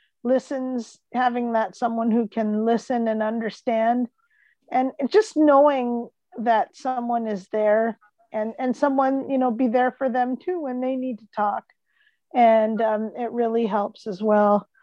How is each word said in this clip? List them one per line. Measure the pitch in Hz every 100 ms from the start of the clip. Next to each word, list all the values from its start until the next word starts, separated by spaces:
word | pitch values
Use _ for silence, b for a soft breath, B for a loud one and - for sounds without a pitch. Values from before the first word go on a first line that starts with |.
| _ _
listens, | 240 262 - 269 254 254 220 - _
having | 240 254 240 240
that | 226 214 -
someone | 240 226 233
who | 226 220
can | - 214 214
listen | 226 233 - 247 226
and | 220
understand, | 220 233 226 - - 226 226 240 240 _ _ _ _ _ -
and | 262 262 - 262
just | 403 427 302
knowing | 302 277 294 269 240 240 240 _ _ -
that | 226 226 - -
someone | 269 254 240 240 226
is | 202 185
there, | 214 214 214 226 214 _ _ _
and, | 220 220 220
and | 262 247
someone, | 294 269 269 269 -
you | 269
know, | 254
be | 220 254
there | 247 254
for | 247 269
them | 240 247 254
too | - 359
when | 285 247
they | 254 262
need | 254 220
to | 214 -
talk. | 208 208 - _ _ _ _ _ _
And, | 254 233 220 220 220
um, | 220 214 220 -
it | 233
really | 240 233 226 226
helps | 202 202 - -
as | 185
well. | 214 208 208 208 - _